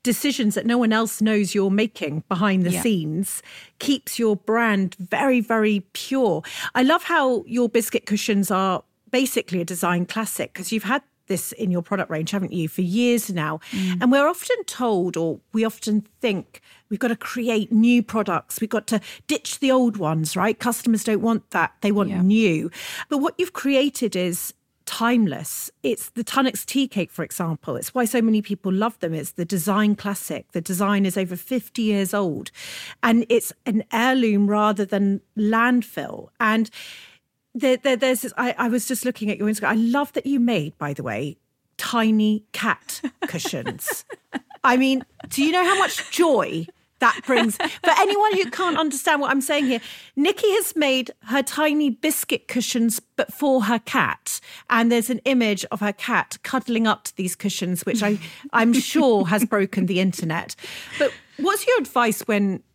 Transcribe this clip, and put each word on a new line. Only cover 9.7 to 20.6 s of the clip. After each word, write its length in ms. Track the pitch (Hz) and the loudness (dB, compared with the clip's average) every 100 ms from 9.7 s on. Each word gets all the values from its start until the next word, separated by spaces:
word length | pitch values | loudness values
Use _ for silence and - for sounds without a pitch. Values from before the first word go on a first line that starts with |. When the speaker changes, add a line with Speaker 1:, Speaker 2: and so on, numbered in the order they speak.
| 180 175 175 175 | -2 0 0 0
Speaker 1:
classic, 480 | 214 220 - - | -4 -6 -6 -8
'cause 160 | - 185 | -8 -6
you've 140 | 220 | -4
had 180 | 202 277 - _ - | -2 -4 -4 _ -6
this 260 | 180 - | -6 -6
in 180 | - 214 | -4 -2
your 120 | 175 | -2
product 280 | 170 196 - | -2 -4 -2
range, 220 | 156 165 | -4 -4
haven't 200 | 202 185 | -4 -4
you, 140 | 175 156 | -4 -4
for 120 | - | -2
years 480 | 180 208 247 240 - | -2 2 2 2 0
now? 300 | 175 151 156 - | -4 -4 -6 -8
Speaker 2:
Mm. 280 | - 185 180 | -4 -2 0
Speaker 1:
And 80 | 254 | 4
we're 160 | 277 294 | 4 4
often 360 | 359 - 480 | 0 -2 -4
told, 520 | - - 247 202 180 170 | -4 -4 0 0 0 -2
or 220 | 165 127 _ | -2 -4 _
we 120 | 220 | -2
often 400 | 220 - - 208 202 _ | -2 -2 -2 -2 -2 _
think, 400 | 240 196 - - - - - | -2 -2 -6 -16 -20 -20 -8
we've 100 | 208 | -2
got 100 | 240 | -2
to 60 | 233 | -2
create 540 | - 254 233 220 202 | -6 -4 0 0 2
new 320 | 220 233 240 | 4 6 4
products. 580 | 220 226 202 170 - - | 2 -2 0 -2 -4 -6
We've 80 | 220 | -4
got 200 | 226 - | -2 0
to 120 | 214 - - - | -2 -2 -10 -4
ditch 320 | 294 - - | -4 -4 -2
the 100 | 269 | 2
old 260 | 262 240 208 | 4 2 0
ones, 380 | 156 160 156 180 | 0 0 -2 0
right? 220 | 202 | 0
Customers 460 | - | 0